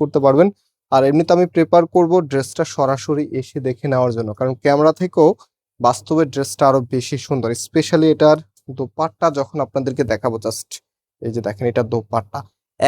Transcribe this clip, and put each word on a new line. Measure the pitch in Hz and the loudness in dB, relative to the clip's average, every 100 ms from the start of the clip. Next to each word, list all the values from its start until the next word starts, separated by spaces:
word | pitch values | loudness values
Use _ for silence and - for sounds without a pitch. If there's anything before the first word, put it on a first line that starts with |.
করতে | 147 147 139 | -2 2 4
পারবেন। | 135 196 - _ _ - | 4 2 0 _ _ -2
আর | 135 135 | 2 2
এমনিতে | 151 165 175 | 2 2 2
আমি | 180 | 2
প্রেফার | 175 160 175 170 | 0 2 2 2
করব | 180 170 180 151 | 2 2 2 0
ড্রেসটা | 135 131 - 165 - | -4 -4 -6 -6 -2
সরাসরি | 135 135 - 147 147 131 | -2 -2 -2 -4 -4 -6
এসে | 127 143 127 | -8 -8 -6
দেখে | 120 151 | -6 -2
নেওয়ার | 131 127 113 | 0 0 -2
জন্য, | 110 104 | -6 -4
কারণ | 131 127 | -4 -2
ক্যামেরা | 143 143 156 156 | 0 4 4 2
থেকেও | 185 - 156 151 _ _ _ - | 0 4 4 2 _ _ _ -2
বাস্তবে | 120 123 - 160 151 | 0 0 -2 -2 0
ড্রেসটা | 139 139 - 139 | -2 -6 0 2
আরো | 135 123 | 2 0
বেশি | 131 - 135 - | -6 -6 -8 -6
সুন্দর। | 135 113 117 - | -4 -4 -6 -4
Specially | 160 156 165 160 | -2 0 2 2
এটার | 147 151 156 - _ - 131 | 4 4 4 0 _ -16 -12
দোপাট্টা | 127 - 160 - 165 143 | -10 -6 -6 -2 -2 -2
যখন | 135 156 135 | -6 -6 -6
আপনাদেরকে | 139 135 127 127 | -4 -4 -4 -2
দেখাবো, | 110 127 113 | -2 -4 -4
just | 107 113 - - _ _ _ _ | -6 -8 -12 -18 _ _ _ _
এই | 120 | -10
যে | 113 104 | -6 -6
দেখেন | 104 123 | -6 -4
এটা | 117 113 | -2 -2
দোপাট্টা, | 117 107 117 - 143 - _ _ - | -4 -4 -6 -6 -12 -16 _ _ -2